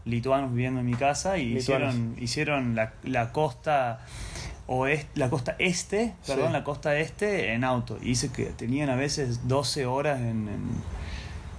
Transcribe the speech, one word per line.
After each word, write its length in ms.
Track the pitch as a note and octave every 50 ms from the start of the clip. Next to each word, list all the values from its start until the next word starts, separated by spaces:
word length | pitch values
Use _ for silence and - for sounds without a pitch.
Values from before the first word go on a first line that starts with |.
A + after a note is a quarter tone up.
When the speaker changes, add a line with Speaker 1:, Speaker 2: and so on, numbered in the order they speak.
| -
Speaker 1:
lituanos 480 | A#2 A#2+ A#2 A#2+ C3 C3 C#3 C#3 C3
viviendo 300 | A#2+ A#2+ B2 B2+ C3 B2+
en 40 | B2
mi 100 | B2 A#2+
casa 420 | A#2+ C3+ C#3 D3 C#3+ - F#3+ G3 F3+
y 160 | C#3 A#2 A#2+
Speaker 2:
Lituanos. 400 | C3 B2+ B2+ C3+ C3+ D3 C3+ B2+
Speaker 1:
hicieron, 220 | A#2+ A#2 A2+ A#2+ A#2+
hicieron 560 | B2 A#2 - D3 D#3 D3+ D3 C#3 C3 A#2+ A2+
la, 160 | A2+ A2 A2 - - -
la 280 | C3+ C3 B2 A#2 A#2
costa 680 | - D3+ D#3 D3 B2+ - - D#3+ D3+ C#3 C3 A#2+ A2+ - - - - - - - - - - - - - - -
oest-, 400 | B2 B2+ C3 C3+ D3 D3+ D3 - -
la 140 | - C#3 B2
costa 260 | C3+ D3 B2 - D#3+ -
este, 580 | - F#3 F3 - - - - G3+ A#3 A#3 G3+ -
Speaker 2:
Sí. 120 | - - C#3
Speaker 1:
perdón, 180 | C3+ C3 C3
la 140 | - C#3+ C3
costa 320 | C#3+ D3 - - D#3 D3 D3
este 540 | D#3+ D#3+ - - G3+ G#3 G3+ F3+ B2 G2+ A2+
en 100 | A#2 B2+
auto. 340 | B2+ B2+ B2 A#2 A#2+ - -
Y 60 | - G#2+
dice 220 | B2+ B2 C3 C#3 -
que 140 | A#2+ A2+ -
tenían 420 | - - - A#2 B2+ C#3+ D3+ C#3+
a 60 | B2+ B2
veces 500 | C#3 D3 D3+ D3+ C#3+ B2 A#2+ A#2+ B2 B2
doce 380 | B2 C#3 C#3+ - - D3+ C3+
horas 340 | B2 B2+ C#3 C#3+ D3+ C#3+ C3
en, 300 | A#2+ A#2 A2+ A2 G#2+ G#2
en 120 | G2+ G2+ G2 G2 A2+ G#2 - - - - - - - - - - - - - - -